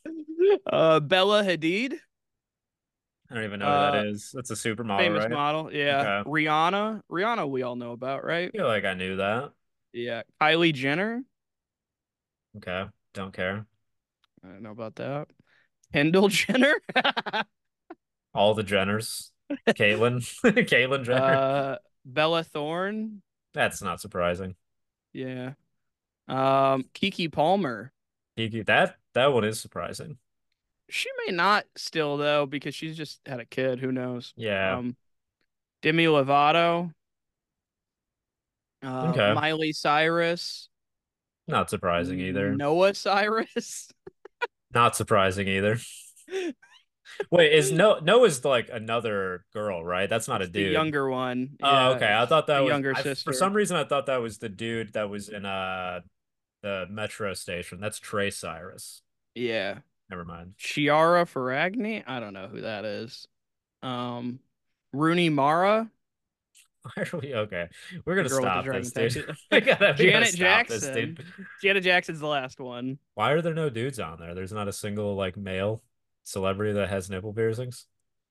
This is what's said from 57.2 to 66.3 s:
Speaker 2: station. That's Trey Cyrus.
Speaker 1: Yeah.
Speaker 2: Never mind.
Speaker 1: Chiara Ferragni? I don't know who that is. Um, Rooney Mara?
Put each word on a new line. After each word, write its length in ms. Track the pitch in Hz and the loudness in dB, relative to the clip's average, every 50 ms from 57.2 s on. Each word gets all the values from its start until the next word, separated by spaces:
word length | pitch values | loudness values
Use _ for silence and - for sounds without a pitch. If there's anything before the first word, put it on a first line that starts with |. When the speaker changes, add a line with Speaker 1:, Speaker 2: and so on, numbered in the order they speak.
| 110 98 92 | -8 -8 -8
Speaker 2:
station. 460 | - - - 90 87 87 - - 90 | -8 -10 -8 -8 -8 -8 -10 -12 -10
That's 200 | 104 107 - - | -8 -8 -8 -10
Trey 320 | - - - 104 101 101 | -10 -6 -4 -4 -2 -4
Cyrus. 720 | - - - 87 80 80 85 95 - - - - - - _ _ _ _ _ _ - | -4 -6 -10 -10 -12 -12 -14 -16 -16 -18 -18 -18 -20 -20 _ _ _ _ _ _ -8
Speaker 1:
Yeah. 440 | 113 123 117 113 110 95 98 101 - - _ _ _ _ - | -6 -4 -4 -2 -2 -4 -4 -6 -10 -14 _ _ _ _ -14
Speaker 2:
Never 160 | 92 90 85 | -12 -12 -12
mind. 300 | 82 85 85 87 90 95 - | -12 -14 -14 -16 -18 -18 -14
Speaker 1:
Chiara 680 | - - - 147 147 143 147 156 160 165 175 175 175 | -12 -8 -4 0 2 4 4 6 6 6 6 4 4
Ferragni? 800 | 170 - 135 127 127 131 139 160 185 196 254 208 214 226 202 - | 2 -2 -4 -4 -2 -2 -2 -2 -2 -2 -4 -4 -4 -6 -6 -8
I 140 | - 131 123 | -8 -8 -8
don't 140 | 113 104 98 | -8 -10 -10
know 140 | 95 95 98 | -12 -14 -12
who 140 | 107 113 | -12 -10
that 240 | - 113 110 101 101 | -8 -8 -8 -6 -6
is. 420 | 107 101 104 110 117 - - - - _ _ _ _ _ _ _ _ _ _ | -6 -8 -8 -10 -12 -14 -18 -20 -20 _ _ _ _ _ _ _ _ _ _
Um, 580 | - 131 127 123 123 123 120 120 120 123 120 131 _ _ _ _ _ _ _ _ _ _ | -10 -8 -6 -6 -6 -6 -8 -8 -8 -8 -10 -10 _ _ _ _ _ _ _ _ _ _
Rooney 380 | - 135 156 160 170 180 175 160 | -2 0 2 2 4 4 4 4
Mara? 600 | 151 139 135 147 156 170 185 202 214 220 226 220 - _ _ _ _ _ _ _ | 4 4 4 4 4 4 4 4 4 2 0 -2 -8 _ _ _ _ _ _ _